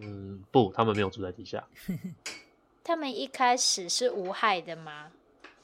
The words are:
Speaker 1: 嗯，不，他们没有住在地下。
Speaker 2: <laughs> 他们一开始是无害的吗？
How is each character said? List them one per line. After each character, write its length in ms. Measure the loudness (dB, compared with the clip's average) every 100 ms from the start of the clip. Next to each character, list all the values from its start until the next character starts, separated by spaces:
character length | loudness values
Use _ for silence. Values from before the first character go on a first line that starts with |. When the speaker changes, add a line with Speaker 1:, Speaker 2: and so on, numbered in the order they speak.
Speaker 1:
嗯， 420 | -12 -10 -10 -12 4
不， 220 | 6 6
他 100 | 4
们 120 | 2 4
没 40 |
有 80 | 0
住 140 | -2
在 80 | -10
地 140 | -10
下。 200 | -10 -12 -12 -14 -8 -8 -8 -12
Speaker 2:
<laughs> 600 | -14 -14 -18 _ _ _
他 140 | -4 -2
们 200 | -2 -6
一 120 | -6
开 280 | 2 4 4
始 320 | 2 0 -2
是 220 | 0 0
无 220 | -2 -4
害 280 | 0 2 2
的 140 | -2
吗？ 380 | -10 -12 -14 -16 -20 _ _ -20 -20